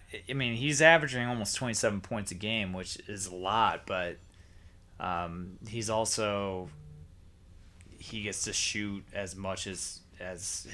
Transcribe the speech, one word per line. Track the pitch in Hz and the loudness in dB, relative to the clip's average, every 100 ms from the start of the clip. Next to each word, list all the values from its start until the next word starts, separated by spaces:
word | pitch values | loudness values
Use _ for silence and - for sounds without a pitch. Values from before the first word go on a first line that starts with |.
| - | -10
I, | 104 92 | -12 -4
I | |
mean, | 135 123 117 | -2 0 0
he's | 143 143 | 2 8
averaging | 160 165 143 123 120 | 10 10 6 0 0
almost | 120 101 - | 0 -2 0
twenty-seven | 123 113 113 101 | 0 2 2 2
points | - 110 98 | -2 -4 -4
a | |
game, | 90 107 113 95 | -4 0 0 0
which | 92 92 - - | -4 -6 -8 -8
is | 101 98 | -8 -6
a | |
lot, | 90 92 110 104 82 - | -2 2 6 6 4 0
but, | 92 87 - - - - - - - - - | 0 0 -4 -14 -20 -20 -20 -20 -20 -20 -6
um, | 90 85 87 87 92 92 107 | -2 -2 -2 -4 -8 -10 -8
he's | 117 107 | -4 0
also, | 110 110 - 104 101 98 92 87 - - - - - - - - - - - - - | 2 2 2 2 2 0 -2 -6 -12 -16 -16 -18 -18 -20 -20 -20 -20 -20 -20 -20 -16
he | - 113 | -10 -4
gets | 101 95 | -4 -2
to | 110 | 0
shoot | 95 - 107 104 98 92 | 0 0 0 -2 -4 -6
as | 101 95 95 | -6 -4 -4
much | 98 92 101 | -4 -4 -4
as, | 90 - - - - | -6 -6 -10 -16 -10
as | 90 87 - - - | -8 -6 -6 -6 -8